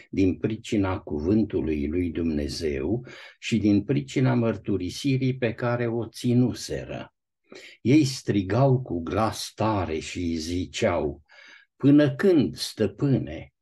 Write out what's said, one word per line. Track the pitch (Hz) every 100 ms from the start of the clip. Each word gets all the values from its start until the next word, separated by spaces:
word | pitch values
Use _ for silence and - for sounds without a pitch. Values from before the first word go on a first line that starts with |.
| -
din | 87 95 82
pricina | 110 110 - 107 95 92
cuvântului | - 73 80 110 104 92 73 78 71
lui | 85 87
Dumnezeu | 78 82 73 73 67 80 69 73 123 - - - -
și | - 113
din | 104 104
pricina | 104 139 139 147 127
mărturisirii | 123 117 101 - 98 90 - 143 131 131 123
pe | 113
care | 107 120 120 117
o | 117 113
ținuseră. | - 127 120 123 - - 69 64 58 - _ _ _ _ - - -
Ei | - 151
strigau | 135 - - 104 92 110 139 127
cu | - 85
glas | 82 90 110 - -
tare | - 107 101 82 80
și | 76 - 87 82
ziceau: | 80 87 85 - 107 82 73 67 _ - - - _ _
„Până | 135 147 147
când, | 135 196 165 92 -
stăpâne, | - - 104 - 143 117 69 78 - _